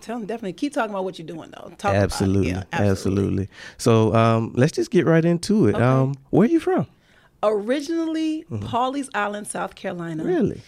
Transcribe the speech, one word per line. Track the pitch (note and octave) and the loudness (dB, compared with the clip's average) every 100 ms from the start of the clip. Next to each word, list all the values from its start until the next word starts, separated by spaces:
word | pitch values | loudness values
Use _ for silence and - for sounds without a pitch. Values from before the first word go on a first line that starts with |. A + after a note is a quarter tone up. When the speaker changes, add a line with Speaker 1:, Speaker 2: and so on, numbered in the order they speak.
Speaker 1:
tell | - A#3+ | -12 -10
them | G3 | -8
definitely. | A3+ G3+ | -8 -8
Keep | - C#4+ | -6 -6
talking | A#3+ A3 | -4 -4
about | G3 | -4
what | F#3+ F#3 | -6 -8
you're | D#3+ | -12
doing, | E3 - | -14 -14
though. | - - - | -18 -18 -6
Talk | G3+ | -2
about | G2 | 2
it. | |
Speaker 2:
Absolutely. | F#2+ - G2 G2 F2 | 2 2 2 2 2
Speaker 1:
Yeah, | F#2 F#2+ | -2 -4
Speaker 2:
Absolutely. | - G2+ | 0 2
Speaker 1:
absolutely. | G2 G2 G2 F#2+ F#2+ F#2+ - - - | 2 0 0 0 0 -4 -8 -20 -2
Speaker 2:
So, | A#2 A2+ A2 A2+ | 2 4 4 4
um, | A2+ A2+ A2+ - | 4 2 0 2
let's | D3 | 2
just | - - | 2 0
get | F3+ D3+ | 2 4
right | E3 | 4
into | E3+ E3+ - G#3+ A2+ | 4 0 0 2 4
it. | G2+ | 4
Speaker 1:
Okay. | |
Speaker 2:
Um, | B2 C3 C3+ C#3 - | 2 2 2 -2 -2
where | C#3 A3+ | 2 4
you | E4 | 2
from? | F4+ F#4 - _ _ _ _ _ | 0 -2 -2 _ _ _ _ _
Speaker 1:
Originally, | G#3+ A3 G#3 D4 C#4+ E4 D#4+ D#4+ D#4 D#4 - | -2 0 0 -2 -2 -4 -2 -2 -4 -4 -6
Speaker 2:
Mm-hmm. | A2 G#2 | -8 -4
Speaker 1:
Pawleys | A#3 B3+ C#4 C4+ | -2 -2 -4 -6
Island, | G#3 G#3 G#3 G#3 | -6 -6 -6 -10
South | F#3 F#3 - | -8 -8 -8
Carolina. | F#3+ F3+ E3+ E3 | -10 -8 -8 -6
Speaker 2:
Really? | - F4+ G#3 - | -2 0 0 -2